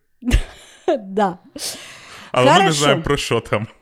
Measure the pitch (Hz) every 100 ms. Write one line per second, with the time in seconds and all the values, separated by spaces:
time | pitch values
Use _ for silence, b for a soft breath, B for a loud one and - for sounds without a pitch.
0 | _ _ 240 220 - - - - - 285
1 | 196 190 202 170 _ - B B B B
2 | B B B - 127 330 - 147 143 139
3 | 165 143 - 117 - 104 107 -